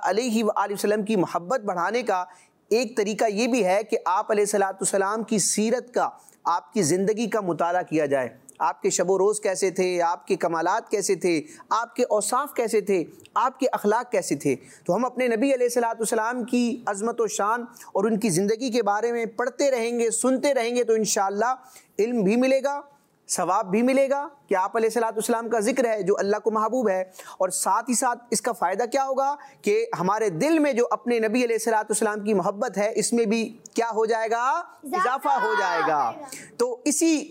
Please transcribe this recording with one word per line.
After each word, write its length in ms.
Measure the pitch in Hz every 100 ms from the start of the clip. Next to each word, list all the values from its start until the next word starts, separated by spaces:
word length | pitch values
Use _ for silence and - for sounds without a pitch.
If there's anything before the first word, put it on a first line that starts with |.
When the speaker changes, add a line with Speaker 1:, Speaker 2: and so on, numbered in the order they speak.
Speaker 1:
علیہ 420 | - 196 254 220
وآلہ 280 | 214 - 202
وسلم 320 | 202 208 214
کی 120 | 202 220
محبت 440 | 165 175 175 262
بڑھانے 420 | 208 180 175 233
کا 220 | 233 185 180 - _ _ _
ایک 260 | 220 247 247
طریقہ 280 | 202 208
یہ 220 | 226 202 240
بھی 180 | 247 180
ہے 160 | 190
کہ 160 | 220 226
آپ 260 | - 185 214
علیہ 140 | 214
الصلوۃ 340 | 202 208 190 196
والسلام 400 | 190 196 196 220
کی 160 | 208 220
سیرت 540 | - - 214 247 240
کا، 140 | - 151 - - _
آپ 280 | - 175 -
کی 100 | 220
زندگی 460 | 156 180 196 214 233
کا 100 | 226
مطالعہ 420 | 190 165 170 180
کیا 240 | 160 156 147
جائے۔ 220 | 135 123 - - -
آپ 240 | 156 180
کے 80 | 196
شب 200 | 185 180
و 60 | 190
روز 220 | 196 208
کیسے 300 | 202 185 190
تھے، 320 | 175 185 180
آپ 240 | 170 - -
کے 100 | 180
کمالات 540 | 175 165 165 214 226
کیسے 240 | 214 185
تھے، 260 | 185 180 165 147 - -
آپ 260 | 214 233 -
کے 60 | 247
اوصاف 420 | 214 202 247 285
کیسے 260 | - 233 226
تھے، 220 | 190 190 147 - -
آپ 240 | - 240 -
کے 60 | 247
اخلاق 380 | - 208 214 247
کیسے 260 | 202 170 143
تھے۔ 180 | 147 127 - - -
تو 80 | 180
ہم 80 |
اپنے 240 | 247 247 254
نبی 260 | 226 277
علیہ 120 | 269 247
الصلوۃ 320 | 247 233 226
والسلام 460 | 226 226 220 247
کی 380 | 226 247 240 247 -
عظمت 340 | 202 226 233
و 60 | 220
شان 380 | - 202 240 240 - -
اور 120 | -
ان 140 | 214 226
کی 100 | 226
زندگی 400 | 165 202 220 262
کے 120 | 233
بارے 300 | 202 208 233
میں 140 | 240 226
پڑھتے 440 | 226 247 247 285
رہیں 280 | 254 226 240
گے، 120 | 233
سنتے 440 | 208 247 262 294
رہیں 200 | 262 233 247
گے، 80 |
تو 80 | 226
انشاءاللہ 640 | 220 214 - 196 202 226 254 - - _ -
علم 240 | 214 247
بھی 140 | 185 233
ملے 260 | 262 269
گا، 180 | 262 285 285 _ _ _ -
ثواب 380 | - 175 190 202
بھی 100 | 202
ملے 260 | 247 269 269
گا 180 | 277 294 - _
کہ 60 | 190
آپ 200 | 196 226
علیہ 120 | 220
الصلوۃ 280 | 226 226 214
والسلام 320 | 214 233 233
کا 100 | 233
ذکر 240 | 208 269
ہے 180 | 233 214
جو 120 | 185 202
اللہ 180 | 196 214
کو 60 | 226
محبوب 380 | 214 220 247 214
ہے، 120 | 185 185 - - -
اور 100 | 185
ساتھ 420 | 180 208 196 233
ہی 40 |
ساتھ 240 | 240 262 240 -
اس 120 | 226
کا 100 | -
فائدہ 320 | 226 180 196 240
کیا 120 | 277
ہوگا 300 | 269 262 269 285 - -
کہ 120 | 202 214 226 151
ہمارے 280 | 185 220 220
دل 280 | 160 269 330
میں 140 | 294
جو 140 | 233 240
اپنے 280 | 208 240 240
نبی 260 | 220 233
علیہ 120 | 240 226
الصلوۃ 340 | 233 220 220
والسلام 300 | 214 220 214
کی 140 | 202
محبت 440 | 202 175 202 254 185
ہے، 140 | 208 226
اس 160 | 208
میں 140 | 233 226
بھی 160 | 226 220 - -
کیا 160 | - 233
ہو 100 | 214 220
جائے 240 | 226 226
گا؟ 120 | 233 247 320 359 -
Speaker 2:
اضافہ 260 | 294 359 381
Speaker 1:
اضافہ 300 | 269 285 269
ہو 100 | - -
جائے 200 | 190 170 151
گا۔ 180 | 151 120
Speaker 2:
ہوگا۔ 500 | 110 - - - -
Speaker 1:
تو 220 | 247 233
اسی 440 | - - 330 311 -